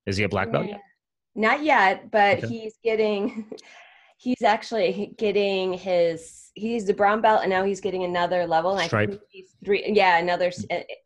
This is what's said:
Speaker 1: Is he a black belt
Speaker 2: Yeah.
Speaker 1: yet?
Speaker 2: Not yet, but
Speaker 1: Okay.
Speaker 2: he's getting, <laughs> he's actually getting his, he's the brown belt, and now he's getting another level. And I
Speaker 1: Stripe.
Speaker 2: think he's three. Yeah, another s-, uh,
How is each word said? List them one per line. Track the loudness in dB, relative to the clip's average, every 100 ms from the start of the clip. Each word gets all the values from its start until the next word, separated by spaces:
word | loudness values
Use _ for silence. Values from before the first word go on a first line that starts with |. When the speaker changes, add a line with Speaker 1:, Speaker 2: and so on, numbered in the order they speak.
| -6
Speaker 1:
Is | -2
he | 0
a |
black | -2 -2
belt | -2 -4
Speaker 2:
Yeah. |
Speaker 1:
yet? | -10 -18 _ _ _ _ -2
Speaker 2:
Not | 0 0
yet, | 2 4 4 0 -2
but | 2 4 2
Speaker 1:
Okay. | -2
Speaker 2:
he's | -8 -12 -6
getting, | -2 0 0 0 -4 -6 -14 -18 -18 -20 -20
<laughs> | _ _ _
he's | -6 0
actually | 2 0 -2 0 0 -2 -8 -4
getting | -2 0 0 0 -2
his, | -4 -2 2 2 -2 -12 -20 -20 -10
he's | -6 -2
the | -2
brown | 2 2 4
belt, | 4 4
and | 2
now | 0
he's | 0 -2
getting | -4 -4
another | -2 0 0 0 0
level. | 0 0
And | -2
I | 0
Speaker 1:
Stripe. | 0 0
Speaker 2:
think | -4 -16
he's | -20 -20 _
three. | -2 -2 2
Yeah, | 4 4 4
another | 2 0 -2
s-, | -4 -6
uh, | -8 -8 -18